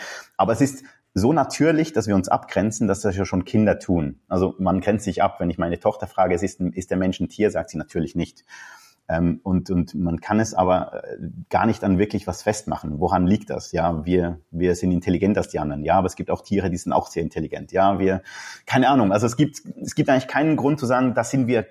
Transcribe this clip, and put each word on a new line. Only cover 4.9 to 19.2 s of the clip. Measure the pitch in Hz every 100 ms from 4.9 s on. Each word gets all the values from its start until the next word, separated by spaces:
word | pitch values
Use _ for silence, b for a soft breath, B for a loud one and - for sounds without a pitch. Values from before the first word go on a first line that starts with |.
| 107
sich | 98 87
ab. | 98 -
Wenn | 87
ich | 85
meine | 85 87
Tochter | 107 - 92
frage, | - 92
"Es | 90
ist, | 98 -
ist | 90 95 92
der | 92
Mensch | 92 -
ein | 90
Tier?", | - 104
sagt | 85 -
sie | 80
natürlich | - 90 76
nicht. | - 85 - B B B B B B -
Ähm, | 82 87 82
und, | 98 92 90
und | 90 87
man | - 87 82
kann | - 107
es | 107
aber, | - 90 90 - -
äh, | - - - - -
gar | 90 110
nicht | 107
an | 101 92
wirklich | 104 101 -
was | 87
festmachen. | - 107 - 73 80 73
Woran | 87 92 90
liegt | 104 -
das? | 64 -
Ja, | 85 82 80
wir, | 80 90 85 80 _
wir | 82 90
sind | 85 92
intelligenter | 85 - 87 95 98
als | -
die | 80
anderen. | 73 71
Ja, | 76 92
aber | 92
es | -
gibt | -
auch | 85
Tiere, | - 98 92
die | 87
sind | -
auch | 65 -
sehr | 85
intelligent. | 78 85 78 76 -
Ja, | 90 98 92
wir, | 95 92 B B B B -
keine | 131 127
Ahnung. | 139 98
Also | 104